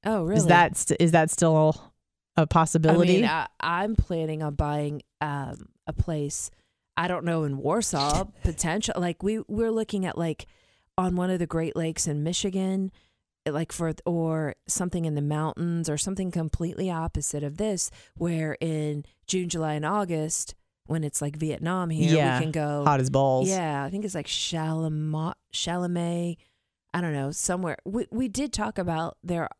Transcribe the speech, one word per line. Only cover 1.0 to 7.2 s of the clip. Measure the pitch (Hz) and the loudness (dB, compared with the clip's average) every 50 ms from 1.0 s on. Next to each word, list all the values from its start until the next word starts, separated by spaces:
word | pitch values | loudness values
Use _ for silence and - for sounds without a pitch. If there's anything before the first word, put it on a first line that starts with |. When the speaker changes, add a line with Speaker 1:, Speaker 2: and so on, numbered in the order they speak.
Speaker 2:
is | 170 165 | 4 6
that | 160 170 160 165 | 8 6 6 4
still | - - 175 165 160 156 156 156 156 - - - _ _ _ _ _ _ _ _ _ | 2 2 4 4 6 6 6 4 2 0 -8 -20 _ _ _ _ _ _ _ _ _
a | - 156 | 0 2
possibility? | 151 - 165 160 156 - 165 156 156 160 170 175 175 | 6 6 4 4 6 4 4 6 6 6 6 6 6
Speaker 1:
I | 180 | 6
mean, | 190 240 | 4 4
I, | - - 156 - - _ _ | 2 0 -2 -4 -6 _ _
I'm | - 165 170 175 196 208 226 | -2 -2 0 0 -2 2 2
planning | - - - 185 165 160 160 156 151 | 0 0 2 -2 -2 -2 -2 -4 -4
on | 156 151 147 | -4 -4 -2
buying, | - 156 147 147 147 147 147 147 147 - _ _ _ | -2 -2 0 0 -2 -2 -4 -4 -8 -12 _ _ _
um, | 151 151 143 143 135 123 - - - - _ _ _ | -4 -4 -2 -4 -6 -8 -10 -12 -16 -20 _ _ _
a | - | -10
place, | 156 - - - 160 151 147 143 - - - - - _ _ _ _ _ _ _ _ | -2 -2 0 0 0 -2 -2 -4 -4 -6 -8 -10 -14 _ _ _ _ _ _ _ _
I | - 170 180 | -2 0 0
don't | 180 160 | -2 -2